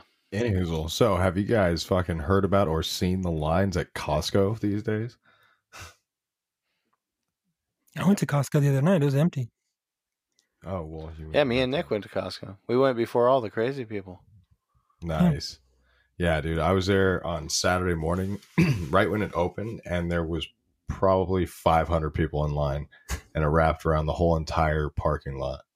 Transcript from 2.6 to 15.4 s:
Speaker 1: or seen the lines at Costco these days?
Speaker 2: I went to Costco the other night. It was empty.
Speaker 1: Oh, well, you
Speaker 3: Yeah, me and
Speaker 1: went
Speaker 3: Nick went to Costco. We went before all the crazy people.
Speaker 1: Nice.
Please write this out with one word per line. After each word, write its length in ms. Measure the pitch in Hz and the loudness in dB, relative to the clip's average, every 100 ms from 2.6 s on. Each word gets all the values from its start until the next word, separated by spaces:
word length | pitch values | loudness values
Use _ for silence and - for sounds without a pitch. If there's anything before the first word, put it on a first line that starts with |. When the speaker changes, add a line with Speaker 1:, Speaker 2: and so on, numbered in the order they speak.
| 95 | 2
Speaker 1:
or 140 | 80 | 0
seen 400 | 80 - 92 92 | -4 -2 -2 0
the 80 | 92 | -2
lines 460 | 80 76 85 98 90 | -2 0 0 0 -2
at 160 | 71 | -4
Costco 640 | - - 76 - 104 98 110 | -6 -2 -2 0 2 0 0
these 220 | 104 101 | -2 -4
days? 340 | 107 107 117 - _ _ _ _ _ - - - _ _ _ _ _ _ _ _ _ _ _ _ _ _ _ _ _ _ _ 151 | -4 -4 -6 -12 _ _ _ _ _ -20 -20 -20 _ _ _ _ _ _ _ _ _ _ _ _ _ _ _ _ _ _ _ -2
Speaker 2:
I 80 | 151 | 2
went 120 | 202 | 2
to 60 | 143 | 2
Costco 340 | 143 131 156 | 0 0 2
the 80 | 143 | 2
other 120 | 135 | 4
night. 200 | 151 190 | 4 4
It 40 | 143 | 2
was 100 | 135 | 2
empty. 340 | 165 139 120 _ _ _ _ _ _ _ _ _ _ _ 82 | 2 0 -8 _ _ _ _ _ _ _ _ _ _ _ -10
Speaker 1:
Oh, 180 | 92 | -8
well, 280 | 78 80 80 80 | -8 -10 -12 -12
you 120 | 78 | -4
Speaker 3:
Yeah, 100 | 127 | 0
me 160 | 143 123 | 2 2
and 100 | 127 | 0
Speaker 1:
went 140 | 143 170 | -2 -2
Speaker 3:
Nick 60 | |
went 120 | 107 | -4
to 60 | 101 | -4
Costco. 480 | 98 95 - 101 98 - | -6 -6 -8 -14 -14 -2
We 100 | 120 | 2
went 200 | 135 117 | 2 2
before 320 | 113 123 120 | 0 2 4
all 100 | 135 | 4
the 80 | 107 | 0
crazy 340 | - 117 139 110 | -2 -2 -4 -8
people. 360 | 104 92 87 _ - _ _ _ _ _ _ | -10 -10 -16 _ -20 _ _ _ _ _ _
Speaker 1:
Nice. 580 | 85 80 85 71 | -4 2 2 2